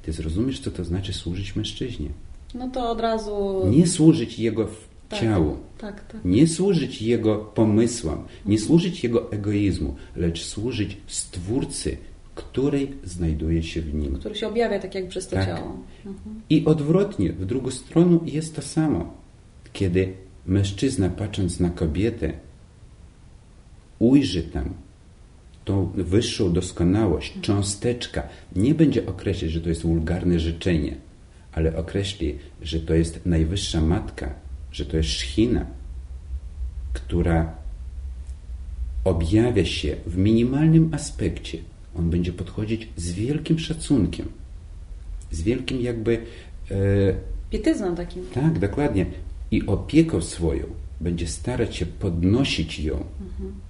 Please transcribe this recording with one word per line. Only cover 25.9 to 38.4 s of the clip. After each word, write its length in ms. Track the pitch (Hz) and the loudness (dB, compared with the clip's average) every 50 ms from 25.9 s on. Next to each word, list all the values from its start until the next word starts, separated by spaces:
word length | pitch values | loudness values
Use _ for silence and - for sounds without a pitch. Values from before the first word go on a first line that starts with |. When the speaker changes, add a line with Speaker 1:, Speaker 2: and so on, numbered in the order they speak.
| 92 | 0
Speaker 1:
wyższą 580 | 98 90 82 87 104 120 - - - 110 90 85 | -2 -2 4 4 2 2 2 0 0 2 2 4
doskonałość, 760 | 90 87 - - - 87 87 95 107 113 98 80 78 - - | 2 0 -2 -2 2 4 4 6 6 4 4 2 0 -2 -6
Speaker 2:
Mhm. 140 | - 196 - | -10 -6 0
Speaker 1:
cząsteczka, 800 | - 101 101 95 - - - - 120 120 123 - - - 82 - - - - - - - | 2 2 2 2 0 -2 -2 0 0 0 0 -4 -6 -6 -6 -6 -6 -12 -18 -20 -6 0
nie 180 | 90 101 127 160 | 2 4 4 6
będzie 320 | 156 165 143 - 113 - | 6 6 6 6 2 0
określać, 440 | - - - - 104 95 - 90 80 | -2 -6 -4 -2 -2 -2 0 -2 -2
że 100 | 78 82 | -2 -2
to 80 | 80 85 | 0 0
jest 140 | 82 80 - | -2 0 2
wulgarne 580 | 85 82 82 78 80 85 82 - 90 87 85 | 2 2 2 2 0 0 0 2 4 4 4
życzenie, 560 | 80 82 82 82 - 98 90 80 73 71 - - - - - - - - - - - - - | 2 0 -2 0 0 2 2 2 2 0 -4 -8 -14 -20 -20 -20 -20 -20 -20 -20 -20 -8 -2
ale 240 | 80 80 80 78 | 0 0 2 2
określi, 640 | 80 80 - - 104 98 95 - - 85 76 73 73 - - - - - | 0 -4 -2 -2 -2 -2 -2 -4 -2 -2 -4 -4 -4 -10 -16 -18 -12 -8
że 180 | 80 80 80 | -4 -4 -4
to 140 | 76 - 80 | 0 2 4
jest 320 | 82 82 80 - - - | 4 4 2 -2 -6 -2
najwyższa 540 | 92 85 82 80 78 92 101 - - - 85 | 2 2 4 4 2 0 -2 -2 -2 0 2
matka, 540 | 78 80 82 - - - - - - - 65 - - - - - - - - | 2 4 2 0 -2 -6 -8 -6 -8 -8 -8 -10 -12 -14 -12 -12 -12 -12 -8
że 140 | - - | -8 -6
to 100 | - 80 | -2 0
jest 120 | 80 80 - | 0 0 0
szchina, 580 | - - - - - - 110 120 - 87 - - - - - - - - - - - - - - - - - - - - - - - - - - - | 0 -4 -6 -4 2 2 4 4 4 0 -2 -4 -8 -12 -12 -12 -12 -12 -12 -12 -14 -14 -10 -8 -8 -8 -8 -10 -8 -6 -8 -6 -6 -8 -6 -6 -6
która 600 | - - - - 85 85 87 82 82 80 80 - - - - - - - - - - - - - - - - - - | -6 -4 -2 0 0 2 4 4 2 2 0 -4 -8 -10 -10 -10 -10 -12 -10 -10 -10 -10 -8 -10 -10 -10 -10 -12 -12